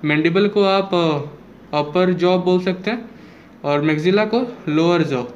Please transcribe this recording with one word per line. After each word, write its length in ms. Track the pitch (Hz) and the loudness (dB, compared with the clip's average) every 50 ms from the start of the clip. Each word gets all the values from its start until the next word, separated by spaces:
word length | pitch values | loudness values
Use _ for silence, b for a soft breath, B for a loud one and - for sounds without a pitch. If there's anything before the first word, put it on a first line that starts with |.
| - | -2
मैंडिबल 420 | 151 151 151 156 170 170 190 208 202 | 0 0 2 2 2 2 2 0 2
को 160 | 202 208 202 | 2 2 2
आप, 300 | 196 190 196 190 190 185 | 2 2 0 0 0 0
अ, 840 | 175 170 160 151 143 139 - - - - - - - - - - 147 | 0 0 0 0 -2 -4 -10 -14 -18 -20 -20 -20 -20 -16 -6 -4 -4
upper 360 | 147 147 147 180 185 185 180 | -4 0 0 0 2 2 2
jaw 240 | 160 170 180 185 180 | 2 2 2 2 2
बोल 240 | 175 180 185 185 | 2 2 0 2
सकते 300 | 185 190 180 180 - 202 | 0 -2 -4 -4 -4 -6
हैं 180 | 226 240 - B B B B B B B B B B B - | -6 -6 -8 B B B B B B B B B B B -4
और 180 | 147 143 147 | -2 0 0
मैक्सिला 440 | 147 156 156 151 156 180 185 208 214 | 2 0 0 0 0 2 2 2 2
को 300 | 214 220 240 262 240 - - - - | 2 0 -2 -2 -2 -8 -10 -6 -2
lower 320 | 151 156 165 170 175 170 | 0 2 2 2 2 2
जॉ 220 | 156 135 139 127 117 120 - | 0 0 -2 -4 -4 -6 -12